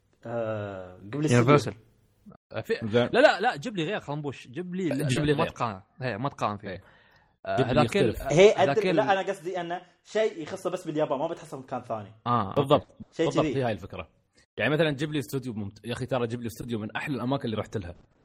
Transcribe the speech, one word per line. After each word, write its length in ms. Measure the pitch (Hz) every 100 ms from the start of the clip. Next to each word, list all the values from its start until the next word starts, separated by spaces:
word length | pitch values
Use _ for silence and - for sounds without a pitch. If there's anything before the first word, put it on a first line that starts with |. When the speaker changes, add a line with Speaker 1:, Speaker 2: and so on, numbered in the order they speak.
| _ _ 117
Speaker 1:
آه، 680 | 117 110 107 101 95 90 90
قبل 220 | 98 143
السجن. 160 | 147 120
Speaker 2:
يونيفرسال. 380 | 120 147 113 - _ _ _ _ 208 - _ 110
في، 160 | - -
Speaker 3:
زين. 260 | 113 120 123
Speaker 2:
لا، 60 | 226
لا، 200 | 285 185
لا، 140 | 240 151
جيب 220 | 240 196
لي 60 |
غير 160 | 156 202
خنبوش، 480 | - 151 143 - 123
جيب 280 | 127 180 185
لي، 300 | 170 135 147
Speaker 3:
جيب 180 | 127
لي 100 | 147
Speaker 2:
ما 100 | 143
Speaker 3:
غير. 80 | 147
Speaker 2:
تقارن. 300 | - 117 95 _ -
إيه، 160 | 127 101
ما 120 | 139
تقارن 280 | - 117 101
فيه. 120 | 98
Speaker 3:
إيه. 120 | 92 - _ _ _ _ _ 95
Speaker 2:
آه، 120 | 98
Speaker 3:
جيب 100 | 123
لي 60 |
Speaker 2:
هذاك 240 | 143 131 202
ال-، 120 | 117
Speaker 3:
يختلف. 120 | -
Speaker 1:
هي 300 | 139 147 208
أدري، 120 | 165
Speaker 2:
هذاك 220 | 185 208 185
ال- 100 | 175
Speaker 1:
لا، 180 | 214
أنا 80 | 196
قصدي 400 | 185 180 165 180
أنه 200 | 170 175 - _
شيء 380 | - 208 220 180
يخصه 280 | 147 190 180
بس 180 | 180 160
باليابان، 320 | 151 151 135
ما 80 | 165
بتحصل 320 | 170 156 135
مكان 220 | 127 123
ثاني. 320 | - 110 98 - 120
Speaker 2:
آه، 200 | 120 98
أوكي. 140 | 143
Speaker 3:
بالضبط. 260 | 139 143 - - -
Speaker 1:
شيء 140 | - 165
Speaker 3:
بالضبط، 200 | 151 147
Speaker 1:
كذي. 100 | 135
Speaker 3:
هي 80 |
هاي 80 | 120
الفكرة. 500 | 101 95 92 82 _ _ _ _ -
يعني 160 | 113
مثلًا 180 | 151 160
جيب 200 | 135 156
لي 80 | 151
استوديو 340 | - 139 123
ممت-، 320 | 107 98 - 113
يا 80 |
أخي 120 | 117 127
ترى 220 | 127 117
جيب 140 | 120
لي 60 | 117
استوديو 320 | - 127 113
من 160 | 107 -
أحلى 200 | 156 123
الأماكن 300 | 123 139 120
اللي 120 | 104
رحت 200 | - 107
لها. 180 | 87 - _ _